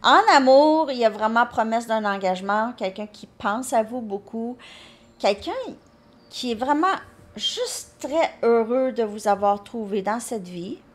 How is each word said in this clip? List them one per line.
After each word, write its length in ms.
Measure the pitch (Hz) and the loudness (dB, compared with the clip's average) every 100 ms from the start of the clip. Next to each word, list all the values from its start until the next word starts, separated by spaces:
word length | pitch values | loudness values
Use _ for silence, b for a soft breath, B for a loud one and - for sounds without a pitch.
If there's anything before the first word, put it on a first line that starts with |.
En 200 | - 311 440 | 6 6 8
amour, 600 | 320 262 269 311 311 311 | 6 8 8 8 4 0
il 60 | 254 | 2
y 60 | |
a 60 | 226 | 0
vraiment 340 | 208 220 226 | 2 0 2
promesse 440 | 240 233 220 226 233 | 0 0 -2 -2 -2
d'un 160 | 220 | -2
engagement, 680 | 208 196 190 185 196 208 226 247 | -2 -2 -2 -2 -2 -2 -2 -4
quelqu'un 320 | 190 190 208 | -8 -8 -14
qui 180 | - - | -16 -20
pense 460 | _ 208 214 254 | _ -6 -4 -2
à 100 | 247 | 0
vous 180 | 214 247 | 0 -4
beaucoup, 560 | 226 196 - 226 233 247 B B B B B _ | -8 -8 -8 -8 -8 -10 B B B B B _
quelqu'un 320 | 240 208 - 480 466 - _ _ _ _ _ | -2 -2 -4 -8 -8 -14 _ _ _ _ _
qui 220 | - 247 | -10 -6
est 20 | |
vraiment 400 | 220 254 294 359 392 - - - | -4 -2 0 0 -2 -8 -20 -20
juste 640 | - 294 - 494 - - _ | -6 -6 -4 -6 -8 -14 _
très 340 | 285 302 320 - | -4 0 0 0
heureux 480 | 233 233 226 247 262 | 2 2 2 0 0
de 100 | 226 | -2
vous 240 | 220 208 214 | -4 -2 -2
avoir 380 | 196 202 202 | 2 2 0
trouvé 380 | 202 233 208 208 | -4 -10 -6 -4
dans 180 | 190 226 | -2 -4
cette 260 | 240 226 175 | -6 -8 -8
vie 320 | 180 180 311 - | -12 -10 -12 -16